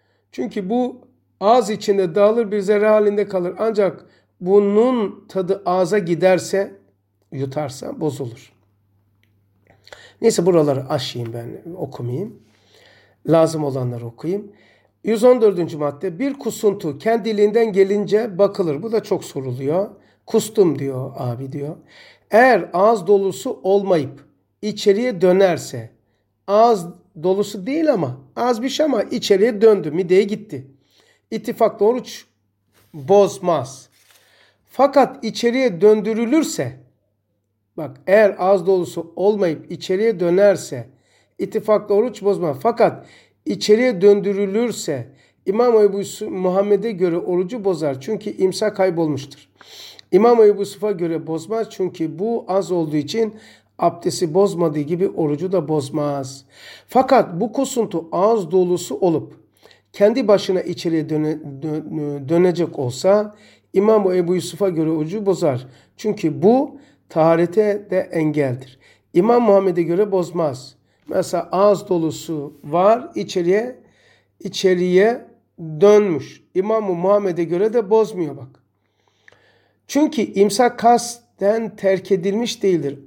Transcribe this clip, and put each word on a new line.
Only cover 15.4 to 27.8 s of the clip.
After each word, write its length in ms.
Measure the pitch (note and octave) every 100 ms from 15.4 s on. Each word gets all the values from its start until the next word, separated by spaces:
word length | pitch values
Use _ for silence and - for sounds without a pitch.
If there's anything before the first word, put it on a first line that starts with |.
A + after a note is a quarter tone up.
dördüncü 380 | A3 F3 D#3+ D3+
madde. 400 | D3 C#3+ F#3+ E3
Bir 200 | C#4 C#4
kusuntu 600 | A3+ - G#3+ G3 D#3+ C3
kendiliğinden 760 | A3+ A3+ G#3+ G#3 G#3 A3+ A3+
gelince 640 | F#3+ G3 G#3 E3+ G#3 A#3 F3
bakılır. 440 | G3+ G3+ E3+ C#3+
Bu 100 | G#3+
da 100 | A3
çok 220 | G3+ F3+
soruluyor. 680 | - C#3+ C3 B2 C#3 F3 A3 - _ _ -
"Kustum." 520 | A3+ - A3+ F3 C3+
diyor 340 | C#3 C3 C3+ -
abi 360 | B2 A#2+ C3
diyor. 240 | C#3+ C#3+ F3+ _ - - _ _
Eğer 400 | G#3+ C4 G#3 -
ağız 340 | F3 G#3 A3+ E3+
dolusu 540 | G3+ G3 - C4 -
olmayıp 600 | F#3 G3+ G3 E3+ B2+ - _ _ _ _
içeriye 580 | G#3+ G#3 G#3 G3 B3 F3+
dönerse, 720 | F3+ F#3 F#3+ D3 - A#2+ A2+ _ _ _ _ _ -
ağız 400 | G#3 A#3+ G#3 E3+ - _ D#3+
dolusu 440 | F3 G3 G3+ G#3 F#3+
değil 260 | D#4